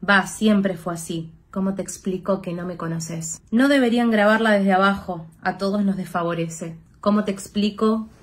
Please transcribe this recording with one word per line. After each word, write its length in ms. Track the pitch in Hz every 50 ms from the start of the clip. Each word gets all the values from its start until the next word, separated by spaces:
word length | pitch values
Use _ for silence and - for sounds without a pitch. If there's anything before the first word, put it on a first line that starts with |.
Va, 240 | - 180 202 196 185
siempre 500 | - - - 214 220 208 202 196 196 180
fue 200 | 165 - 180 170
así. 380 | 165 - - 175 165 160 - - - _ _
¿Cómo 240 | - 196 190 190 190
te 80 | 185 180
explico 580 | - - - - 202 185 185 - - 190 185
que 120 | - 180 175
no 120 | 175 175
me 120 | 180 175 165
conoces?". 680 | 170 165 165 165 160 - 165 165 165 - - - _ -
"No 160 | 220 233 262 285
deberían 420 | 285 277 254 233 226 240 240 233
grabarla 440 | 220 214 202 208 214 214 226 220 208
desde 200 | 202 196 196 185
abajo. 540 | 185 196 196 196 196 - - 180 165 165 - - - -
A 160 | 185 185 -
todos 260 | 196 196 196 208 202
nos 120 | 196 185 190
desfavorece. 800 | 180 - - 180 170 170 170 170 165 165 - - 180 165 165 - - _ _ _
¿Cómo 260 | - 208 208 208 202
te 60 | 208
explico 760 | 196 196 - - - 208 202 214 202 - 220 220 220 226 220 - - -